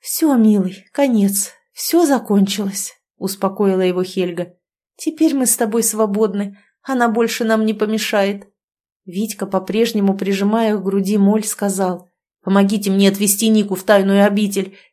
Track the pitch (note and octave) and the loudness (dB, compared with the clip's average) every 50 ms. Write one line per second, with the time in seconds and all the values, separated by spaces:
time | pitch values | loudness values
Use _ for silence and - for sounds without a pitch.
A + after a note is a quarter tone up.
0 | - - - - E4 D4+ C4+ A#3 A3 A3 G#3 G3+ F3+ F#3 - - _ _ - C#4+ | -12 -10 -4 0 2 2 4 4 4 4 4 2 0 -2 -6 -12 _ _ -2 0
1 | C#4+ C4 A#3 G#3+ G3+ G3 G3 F#3+ - - - _ _ _ _ - - - E4 E4+ | 0 2 2 2 2 2 0 -2 -6 -6 -10 _ _ _ _ -12 -6 0 2 2
2 | E4+ C#4+ C#4 B3 - - G3+ G3+ F#3+ G3 - G#3+ G3+ G3 G3 - - - - _ | 4 4 2 0 0 0 2 2 2 2 0 -6 -6 -6 -6 -8 -10 -12 -14 _
3 | _ _ _ - - F#3+ F#3+ - G3 F#3+ G3 - G#3 G3 F#3+ F#3 F#3 F3+ F3+ F3+ | _ _ _ -8 -8 -8 -6 -4 -4 -4 -2 0 0 0 2 2 0 0 0 -2
4 | F#3 F#3 - F#3+ F3+ F3+ E3+ F3 F3 F3 _ _ _ _ _ _ _ _ _ - | -4 -4 -4 -4 -4 -4 -4 -6 -8 -10 _ _ _ _ _ _ _ _ _ -8
5 | - D#4+ D#4 - D#4 D#4 C4+ C4+ B3+ A#3 - - A#3+ G#3 A3 A#3 A3 - A3 G#3+ | -8 -8 -2 0 0 0 2 0 0 0 0 0 -2 -2 0 -2 -2 -2 0 0
6 | A3 G3+ G3 G#3+ A3 G3+ F#3+ G3+ G3+ G3+ - _ _ _ _ _ - - C4 B3 | -2 0 0 0 0 0 0 -4 -6 -6 -10 _ _ _ _ _ -8 -6 -2 0
7 | A#3+ A#3 G#3 A#3 A#3 A3+ - - A#3 A3 A3 A3 A3 A3 G#3+ G#3 A3 G#3 A3 G#3+ | 0 0 2 0 0 0 0 -2 0 0 0 2 2 0 0 -2 -2 -2 -2 -4
8 | G#3+ - A3+ G3+ G3 G3 G3+ G3+ - _ _ _ _ _ _ _ _ _ _ _ | -4 -2 0 0 0 0 -2 -6 -10 _ _ _ _ _ _ _ _ _ _ _
9 | _ F#3+ F3 G3 A3+ G#3+ - - G3 G3 - F#3+ F#3+ - F#3+ A3 A3+ A3+ A3 G#3 | _ -10 -6 -6 -6 -6 -6 -8 -8 -4 -4 -4 -4 -2 0 0 0 0 0 0
10 | G3 G3 F#3+ G3 F#3+ G3 G3 F#3+ G3+ G#3 A3 A#3 A3+ G#3+ G#3+ G3 F#3 G3 F#3+ G3+ | 0 0 0 0 -2 -2 -2 0 0 0 0 2 0 0 0 -2 -2 -2 -2 -2
11 | F#3 G3 G#3+ G3+ G3 G3 G#3+ A3 G#3 - - - G3+ G3+ F#3 F#3+ F#3+ F3+ F3+ F3 | -2 0 2 2 4 4 4 2 -2 -4 -6 -4 -4 -4 -2 -2 -2 -2 -2 -6
12 | - _ _ _ _ _ _ _ - F#3 F#3+ G3 G3+ G3 A3 G3+ G3+ G3 F#3+ G3 | -10 _ _ _ _ _ _ _ -4 0 2 2 2 2 0 -2 -2 0 2 4
13 | G3 G3 G3 G3 G#3 G3 - - A3+ A3 A3 G#3+ G#3 G#3 F#3+ - - - G#3 G3 | 4 2 2 2 0 -2 0 0 2 2 2 2 2 0 -4 -6 2 4 4 4
14 | F#3+ G3 G3 G3+ G3+ G#3 G3+ G#3 G#3+ G3 G3+ G3 F#3 F#3+ - - - _ | 4 4 4 4 4 4 2 0 -2 -2 -2 -4 -6 -6 -10 -20 -20 _